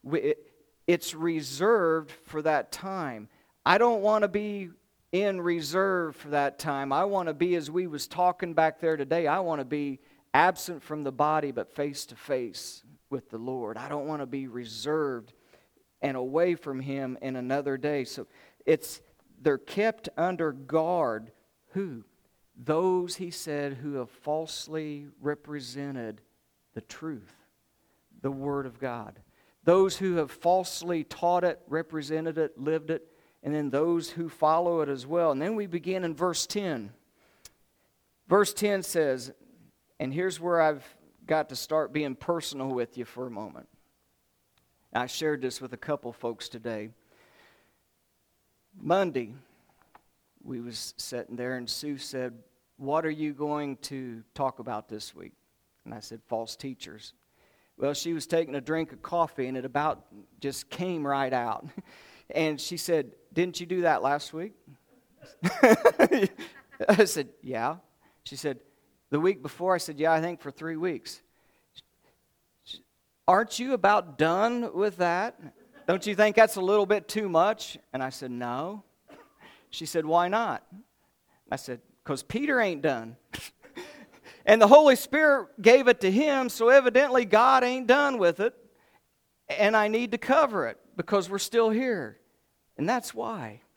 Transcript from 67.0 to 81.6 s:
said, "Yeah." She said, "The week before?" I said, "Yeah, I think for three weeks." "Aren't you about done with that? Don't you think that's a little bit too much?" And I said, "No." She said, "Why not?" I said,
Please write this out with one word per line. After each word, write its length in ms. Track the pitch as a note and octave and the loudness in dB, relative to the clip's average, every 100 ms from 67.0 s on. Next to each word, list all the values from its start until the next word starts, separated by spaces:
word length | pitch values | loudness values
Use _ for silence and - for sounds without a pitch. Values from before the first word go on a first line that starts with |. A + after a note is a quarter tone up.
| G3 | 6
said, 240 | E3 C3 - | 4 -6 -10
"Yeah." 360 | B2+ B2 A#2+ E3+ _ _ _ _ | -8 -4 -4 -4 _ _ _ _
She 120 | - C#3 | -18 -8
said, 240 | D3+ C3 _ _ _ _ _ | -6 -6 _ _ _ _ _
"The 100 | C#3+ | 0
week 220 | F3 G3 | 2 0
before?" 320 | C#3 - F3+ | -8 -4 0
I 60 | F3+ | 0
said, 200 | - D3 | -2 -2
"Yeah, 140 | D#3 | 2
I 80 | D#3+ | 2
think 180 | E3 F3 | 0 -6
for 120 | - | -12
three 260 | - D#3+ D#3+ | -12 -10 -6
weeks." 460 | F3+ C#3+ - - _ _ _ _ _ - _ _ _ _ _ _ _ _ - - _ _ _ _ - | -4 -6 -10 -18 _ _ _ _ _ -20 _ _ _ _ _ _ _ _ -18 -18 _ _ _ _ 2
"Aren't 300 | F#3+ A3+ - | 2 2 -4
you 160 | B3+ | -4
about 460 | B3+ G3 G#3 F3 C3+ | 2 4 4 0 0
done 520 | D#3 F3+ A3 A#3+ A#3+ F3 | 2 2 2 0 -4 -2
with 220 | G#3 F3+ | -2 0
that? 440 | F3+ F3 A3 - D#3+ _ _ - - | 0 0 -2 -8 -20 _ _ -10 -2
Don't 180 | F#3 G#3 | -2 -2
you 80 | |
think 220 | F#3+ G#3+ G#3+ | 2 4 8
that's 200 | A3 G3+ | 6 6
a 60 | |
little 240 | F#3 G#3 G3 | 2 2 4
bit 220 | G#3 - | 0 0
too 220 | G#3+ G#3 | -4 2
much?" 500 | E3 F#3 G#3+ - - _ | 4 4 0 -8 -16 _
And 100 | C3 | -6
I 80 | C3 | -6
said, 180 | C3 C3 | -6 -10
"No." 540 | B2 A#2+ B2 E3 G#3 - _ _ - - _ - - _ | -8 -6 -6 -6 -10 -16 _ _ -20 -20 _ -20 -20 _
She 160 | - D#3 | -12 -4
said, 180 | E3 D#3 | -2 2
"Why 220 | E3+ F3 | 2 4
not?" 360 | G#3+ A3+ B2+ _ F#3+ - _ _ _ _ _ _ | 0 -2 -4 _ -20 -20 _ _ _ _ _ _
I 40 | |
said, 260 | C3+ | -8